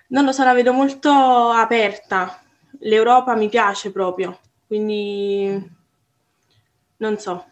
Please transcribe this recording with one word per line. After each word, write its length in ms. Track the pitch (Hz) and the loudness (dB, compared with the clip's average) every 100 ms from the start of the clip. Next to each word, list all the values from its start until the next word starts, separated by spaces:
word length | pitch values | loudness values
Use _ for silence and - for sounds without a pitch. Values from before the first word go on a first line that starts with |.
| - | -4
non 180 | 254 269 | 0 0
lo 60 | |
so, 120 | 269 | 2
la 100 | 254 | 2
vedo 200 | 247 247 | 4 2
molto 360 | 254 277 269 294 | 2 0 0 2
aperta. 1300 | 277 262 247 240 233 226 233 208 202 - 190 180 - _ _ _ - | 4 4 4 2 2 0 0 -2 -4 -6 -4 -6 -10 _ _ _ -10
L'Europa 560 | 220 220 233 254 247 220 | 0 2 4 4 2 -2
mi 140 | 214 | 0
piace 420 | 233 202 196 208 | 0 0 -2 -6
proprio, 480 | 196 185 180 185 185 _ _ - | -4 -4 -4 -8 -10 _ _ -8
quindi 1080 | 214 214 208 202 202 202 196 196 196 190 _ _ _ _ _ _ _ _ _ _ _ _ - | -4 -4 -4 -6 -6 -4 -2 -4 -6 -10 _ _ _ _ _ _ _ _ _ _ _ _ -8
non 200 | 214 208 | -6 -6
so, 300 | 190 175 - | -8 -10 -12